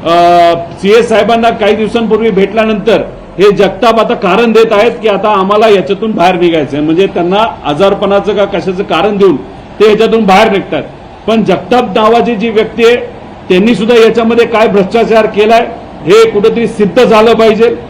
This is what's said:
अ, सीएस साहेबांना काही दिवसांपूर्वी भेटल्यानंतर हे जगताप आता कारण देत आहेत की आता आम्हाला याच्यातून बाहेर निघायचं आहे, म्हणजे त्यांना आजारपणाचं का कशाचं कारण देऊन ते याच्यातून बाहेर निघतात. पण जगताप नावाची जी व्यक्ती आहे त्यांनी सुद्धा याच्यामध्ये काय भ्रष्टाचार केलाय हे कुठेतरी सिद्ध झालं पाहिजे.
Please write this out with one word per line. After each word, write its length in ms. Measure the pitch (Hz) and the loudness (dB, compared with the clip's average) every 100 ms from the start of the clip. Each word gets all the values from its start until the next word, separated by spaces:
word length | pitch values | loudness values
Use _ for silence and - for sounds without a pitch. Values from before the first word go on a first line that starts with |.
अ, 60 | 156 170 175 175 170 170 - - | 0 2 4 4 2 0 -6 -6
सीएस 260 | 196 226 226 | 0 2 2
साहेबांना 420 | 220 208 233 226 | 0 0 0 0
काही 260 | 226 202 220 | 0 -2 -2
दिवसांपूर्वी 540 | 214 233 220 214 226 | -2 -2 -2 0 0
भेटल्यानंतर 720 | 190 190 214 220 214 180 180 - - - - | 0 -2 -2 -2 -2 0 -2 -2 -12 -18 0
हे 180 | 202 175 | 0 2
जगताप 440 | 190 - 233 226 | 0 0 0 0
आता 140 | 214 | -2
कारण 380 | 240 185 190 233 | -2 -2 0 2
देत 200 | 220 226 | 2 2
आहेत 200 | 202 233 - | 2 0 0
की 60 | 214 | -2
आता 200 | 196 214 | -2 0
आम्हाला 400 | 208 185 214 220 | 0 0 0 2
याच्यातून 440 | 202 180 196 220 | 2 0 -4 -4
बाहेर 220 | 214 175 | 0 0
निघायचं 420 | 180 175 165 131 139 | 2 0 0 -4 -4
आहे, 100 | 151 | -2
म्हणजे 200 | 160 190 | 0 0
त्यांना 480 | 196 175 196 226 - | -2 -2 0 -2 -4
आजारपणाचं 720 | 131 147 196 190 196 202 175 | -6 0 0 0 -2 -2 -2
का 100 | 202 | -2
कशाचं 380 | 196 180 165 185 | -2 -2 -6 -6
कारण 340 | 208 170 196 202 | -4 -2 -2 2
देऊन 200 | 196 139 - - - - | 2 2 -6 -18 -20 0
ते 100 | 208 | 2
याच्यातून 340 | 214 220 226 | 2 2 2
बाहेर 280 | 202 190 220 | 2 2 2
निघतात. 300 | 190 - 151 - - - - - | 0 -4 -8 -8 -16 -20 -12 -4
पण 180 | 226 | -2
जगताप 400 | 180 185 - 247 233 | 0 -2 0 -2 0
नावाची 400 | 190 220 233 226 | 0 2 2 0
जी 160 | 226 233 | -2 -2
व्यक्ती 360 | 214 214 - 233 | -2 -2 0 2
आहे 100 | 240 - - - - - | 2 -4 -14 -20 -20 -2
त्यांनी 260 | 180 214 | 0 2
सुद्धा 200 | 214 214 | 0 2
याच्यामध्ये 520 | 240 226 226 226 233 226 | 4 4 2 0 0 0
काय 220 | 220 220 | 2 0
भ्रष्टाचार 580 | 196 190 233 220 220 214 | 0 0 0 2 2 0
केलाय 400 | 190 214 226 233 - - - | 0 2 2 0 -8 -16 -12
हे 260 | 143 208 226 | 2 4 4
कुठेतरी 360 | 208 214 226 226 | 2 0 0 -4
सिद्ध 380 | - 202 254 | -2 -2 2
झालं 300 | 226 220 226 | 2 4 2
पाहिजे. 400 | 226 226 214 233 226 - | 2 2 2 0 -2 -12